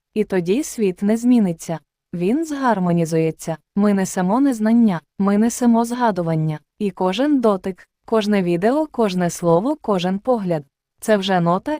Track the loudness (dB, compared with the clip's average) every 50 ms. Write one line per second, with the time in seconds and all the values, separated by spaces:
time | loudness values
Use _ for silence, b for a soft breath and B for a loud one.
0 | _ _ -4 -4 -2 -2 -2 -2 0 0 0 -2 -2 -4 -4 -2 -2 -2 -2 -2
1 | 0 0 0 0 2 2 4 4 4 2 -2 -4 -8 -10 -10 -10 -12 _ _ _
2 | _ _ -8 -4 -2 0 0 -2 -2 -4 -4 -2 0 0 0 0 0 0 2 2
3 | 0 0 0 0 0 -2 -2 -6 -8 -8 -8 -10 _ _ _ 0 2 2 2 0
4 | -2 -2 -2 -2 -2 0 0 2 2 0 0 0 0 2 4 4 4 4 2 -2
5 | -6 _ _ -2 0 0 2 2 2 0 0 0 2 2 4 2 2 0 -2 -2
6 | 0 0 0 0 -2 -2 -2 0 -2 -2 -4 -6 -10 _ _ -6 -6 -6 -4 -2
7 | -2 -2 0 0 0 2 2 2 2 2 0 0 -2 -6 -10 -10 -14 _ _ _
8 | _ -2 -2 0 0 2 0 0 2 0 0 0 2 0 0 0 -2 -2 -2 -2
9 | -2 0 0 -2 -2 -2 -4 -2 0 2 2 2 2 0 -4 -4 -2 -2 -2 -2
10 | -2 -2 -4 -2 -2 -2 -2 0 0 -2 -4 -4 -6 _ _ _ _ _ _ _
11 | -2 0 0 0 2 0 0 2 2 2 0 0 -2 -4 -6